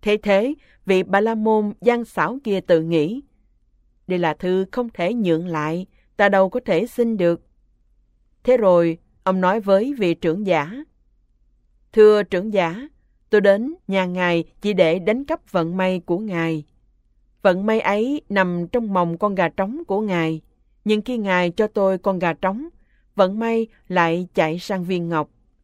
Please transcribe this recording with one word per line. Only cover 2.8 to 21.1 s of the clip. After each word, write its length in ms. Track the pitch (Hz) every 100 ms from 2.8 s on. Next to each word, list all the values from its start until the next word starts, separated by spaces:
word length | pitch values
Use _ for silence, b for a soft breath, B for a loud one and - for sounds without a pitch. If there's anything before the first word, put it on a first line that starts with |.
nghĩ: 400 | 160 165 151 247 - _ _ _ _ _ _ _ -
"Đây 120 | 180
là 160 | 170
thứ 300 | 151 180 185 190
không 160 | - 240
thể 200 | - 175
nhượng 320 | 240 196 160 180
lại, 400 | 160 151 170 185 _ _ -
ta 120 | 202
đâu 220 | 196 190
có 100 | 247
thể 220 | 240 175 240
xin 300 | - 233 220
được." 240 | 175 170 _ _ _ _ _ _ _ _ _ _
Thế 120 | - 254
rồi, 420 | 208 175 170 165 _ _
ông 180 | - 190
nói 200 | 185 214
với 340 | 196 196 240 285
vị 160 | 185
trưởng 320 | 165 175 165 208
giả: 380 | 165 143 240 311 _ _ _ _ _ _ _ _ _ _
"Thưa 300 | - 214 208
trưởng 300 | 196 180 214
giả, 360 | 202 170 190 285 _ _ _ _
tôi 100 | 214
đến 340 | 202 196 247 339 -
nhà 160 | 190
ngài 400 | 185 180 180 170 156 _
chỉ 120 | 208
để 260 | 196 170 175
đánh 260 | 175 226
cắp 280 | 277 320 _
vận 240 | 185 165 185
may 240 | 185 185
của 180 | - 175
ngài. 460 | 214 175 165 160 151 _ _ _ _ _ _ _
Vận 240 | 196 180 208
may 140 | 220
ấy 420 | - 202 233 294 _
nằm 380 | 202 180 175 170
trong 240 | 240 226
mồng 260 | 190 175 165
con 160 | 208
gà 140 | 190 170
trống 360 | - 196 277
của 160 | 339 196
ngài, 400 | 214 175 160 160 _ _ _ _
nhưng 180 | 208 214
khi 160 | 214